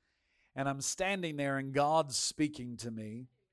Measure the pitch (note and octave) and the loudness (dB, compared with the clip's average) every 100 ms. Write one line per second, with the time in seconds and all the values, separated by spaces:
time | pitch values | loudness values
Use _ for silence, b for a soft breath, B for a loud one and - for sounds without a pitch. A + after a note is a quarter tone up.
0 | _ _ _ _ _ C3 C#3 C#3 C3 - | _ _ _ _ _ -4 -2 -2 -2 0
1 | F#3 G3 E3+ D3 C#3 C3+ C3+ C3+ C#3+ D#3+ | 0 0 -2 0 0 0 0 2 4 4
2 | D3+ A#2+ - - D3+ D3 B2 A#2 A#2 A2 | 4 0 -2 2 0 0 -8 -6 -6 -6
3 | G#2+ A2+ B2+ _ _ | -8 -8 -12 _ _